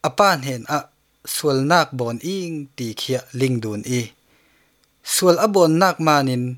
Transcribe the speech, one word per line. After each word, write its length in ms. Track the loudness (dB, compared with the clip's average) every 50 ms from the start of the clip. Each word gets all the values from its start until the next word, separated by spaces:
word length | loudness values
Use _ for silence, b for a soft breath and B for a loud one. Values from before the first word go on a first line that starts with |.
| -4 -4
apa 200 | 2 2 4 4 2 0
hen 240 | -4 -6 -8 -8 -6 -4 -6
a 20 | -6 -6 _ _ _ _ _ _ _
sual 380 | _ -8 -8 -2 0 0 0 2 2 2
nak 180 | 2 2 2 0
bon 240 | -2 -6 -6 -4 -6 -8 -8
ing 480 | -8 -6 -6 -6 -8 -8 -10 -12 -12 _
ti 100 | -10 -8 -8 -8 -8
khia 200 | -6 -4 -4 -4 -4 _ -4
ling 200 | -2 0 0 0 -2
dun 220 | -4 -6 -8 -8 -6
i. 180 | -4 -4 -4 -4 -6 _ _ _ _ _ _ _ _ _ _ _ _ _ _ _ _ _ _ _
Sual 320 | -4 -2 2 4 4 4
a 100 | 4 2 2 4
bon 180 | 4 4 4 4
nak 200 | 4 4 2 2 2 2
manin 380 | 2 4 4 2 0 -2 -2 -4 -6 -8